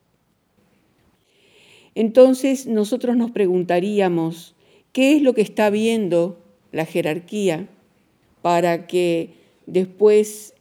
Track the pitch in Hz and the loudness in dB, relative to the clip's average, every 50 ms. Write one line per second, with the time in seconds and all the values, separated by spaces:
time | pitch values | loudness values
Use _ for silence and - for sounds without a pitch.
0 | _ _ _ _ _ _ _ _ _ _ _ _ _ _ _ _ _ _ _ _ | _ _ _ _ _ _ _ _ _ _ _ _ _ _ _ _ _ _ _ _
1 | _ _ _ _ _ _ _ _ _ _ _ _ _ _ _ _ _ _ - - | _ _ _ _ _ _ _ _ _ _ _ _ _ _ _ _ _ _ -6 -4
2 | 226 214 226 254 254 262 254 254 - 269 269 262 - 220 226 214 208 208 254 240 | -4 2 6 6 6 6 6 2 0 -2 -2 -2 -4 -4 -2 -2 -2 -2 -4 -4
3 | - 240 240 247 233 226 233 220 202 180 180 185 175 175 175 180 185 208 208 202 | -2 -2 -2 -2 -2 -2 -2 -2 0 0 0 0 0 0 -2 -2 -2 -2 0 0
4 | 190 180 175 165 160 160 165 165 - - _ _ _ _ _ _ _ _ - 262 | 0 0 0 -2 -2 -4 -6 -10 -16 -20 _ _ _ _ _ _ _ _ -2 2
5 | 262 269 311 294 285 254 226 220 196 208 - - 214 208 202 214 220 226 226 220 | 2 4 4 4 2 2 2 0 0 -2 0 0 0 0 0 0 0 -2 -2 -2
6 | 208 170 175 170 170 190 175 - _ _ _ _ _ _ - 151 160 160 - 175 | -2 0 0 0 0 -2 -6 -12 _ _ _ _ _ _ -8 -8 -6 -4 -4 -4
7 | 165 151 156 175 175 - - 208 202 185 156 160 196 - _ _ _ _ _ _ | -4 -4 -6 -8 -10 -10 -6 -4 -2 -2 -2 -4 -6 -14 _ _ _ _ _ _
8 | _ _ _ _ _ _ _ _ - 170 175 170 180 175 170 165 170 - 180 180 | _ _ _ _ _ _ _ _ -2 0 0 2 2 0 -2 -2 -4 -4 -2 -2
9 | 180 175 170 165 - - - _ _ _ _ _ _ - 165 185 185 185 - - | 0 0 -2 -4 -4 -8 -14 _ _ _ _ _ _ -4 -2 -2 -2 -4 -2 2
10 | 208 214 208 214 208 208 - - - - _ _ | 4 4 4 4 2 0 -6 -16 -20 -20 _ _